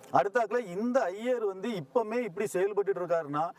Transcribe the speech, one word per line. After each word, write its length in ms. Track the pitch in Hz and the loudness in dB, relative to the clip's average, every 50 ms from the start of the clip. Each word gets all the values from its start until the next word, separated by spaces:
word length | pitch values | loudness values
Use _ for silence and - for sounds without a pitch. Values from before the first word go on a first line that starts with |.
| - - - | 0 4 6
அடுத்தாக்குல 440 | - - - 196 240 226 196 220 247 | 6 6 6 4 0 0 2 0 -2
இந்த 440 | 247 185 175 190 220 247 247 269 | -2 -2 -4 -4 -2 0 2 2
ஐயர் 440 | 226 175 185 208 226 247 254 240 226 | 2 2 -2 -2 -2 -2 0 0 0
வந்து 240 | 202 190 190 185 240 | -2 -2 -2 -4 -4
இப்பமே 540 | 233 180 143 - - 247 226 214 226 247 247 | -4 -4 -6 -6 -6 -6 -6 -4 -4 -4 -4
இப்படி 240 | 208 160 196 202 - - | -4 -4 -4 -4 -2 0
செயல்பட்டுட்டு 480 | 175 190 - 208 202 202 196 196 175 180 | 0 0 0 0 0 -2 -2 -2 -4 -2
இருக்காருன்னா, 460 | 165 170 165 160 139 147 147 147 - - | 0 0 -2 -2 -2 -2 -2 -2 -4 -6